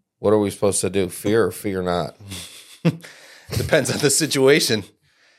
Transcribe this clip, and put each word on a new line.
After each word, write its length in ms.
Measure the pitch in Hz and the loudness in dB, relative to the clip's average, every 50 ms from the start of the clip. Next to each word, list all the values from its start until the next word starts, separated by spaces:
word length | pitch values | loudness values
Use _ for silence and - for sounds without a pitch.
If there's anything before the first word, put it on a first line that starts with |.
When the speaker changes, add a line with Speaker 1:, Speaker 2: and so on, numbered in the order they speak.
| _ _ _ _ | _ _ _ _
Speaker 1:
what 140 | - 101 107 | 0 2 2
are 60 | 107 | 2
we 100 | 104 98 | 2 0
supposed 320 | 95 - - 101 92 - | -2 0 -2 0 0 0
to 80 | - 95 | -2 -2
do? 200 | 92 101 92 90 | -2 -2 -2 -2
Fear 360 | - - - 104 107 113 107 | -6 -6 -2 0 2 2 2
or 40 | - | 0
fear 300 | - - - 107 95 92 | -2 -6 -6 -6 -4 -4
not? 340 | 90 90 87 87 82 - - _ 101 101 95 87 85 - - - - - - - - | -2 -2 -2 -2 -4 -6 -10 _ -16 -16 -14 -14 -14 -16 -20 -20 -20 -20 -20 -2 -2
Speaker 2:
<laughs> 100 | 165 151 165 - - - - - - - - - - | -2 -2 -2 -10 -20 -20 -20 -20 -20 -20 -20 -16 -8
Depends 400 | - 120 - - 170 151 123 127 | -4 -4 -2 2 0 0 0 0
on 80 | - 101 | -2 0
the 100 | 151 139 | 0 0
situation. 720 | - - 160 131 135 143 131 131 147 160 156 - 113 107 98 - _ _ _ _ _ _ _ _ _ | 2 0 0 -2 0 4 6 6 6 4 4 0 -2 -2 -4 -8 _ _ _ _ _ _ _ _ _